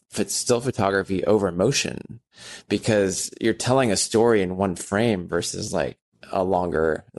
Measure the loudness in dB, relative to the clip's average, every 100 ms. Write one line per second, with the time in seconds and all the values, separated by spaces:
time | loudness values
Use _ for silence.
0 | _ -6 -4 -4 0 0 0 0 2 2
1 | 0 -2 2 2 2 2 2 2 -2 -6
2 | -12 -18 _ -20 -18 -14 -4 -4 2 2
3 | 2 0 -6 -4 -2 -2 0 2 2 0
4 | 0 4 4 4 2 0 -2 -2 -2 0
5 | 2 0 -2 -4 -4 -6 -4 -2 -2 -6
6 | _ _ -6 -2 2 2 0 0 0 0
7 | -6